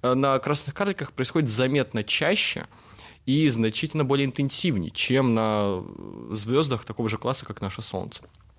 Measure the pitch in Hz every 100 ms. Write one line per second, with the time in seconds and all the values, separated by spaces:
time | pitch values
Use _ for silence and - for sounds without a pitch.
0 | 123 127 139 135 - 147 - - 202 185
1 | 139 - 127 165 135 107 127 143 127 110
2 | 104 - 151 208 - - - - - -
3 | - - - 139 156 113 113 110 156 156
4 | 135 139 139 131 139 - 180 113 80 -
5 | - 127 131 113 110 107 101 92 - -
6 | 50 50 60 107 107 131 156 120 - 110
7 | 113 110 120 135 - 104 98 - - 95
8 | 92 - - _ -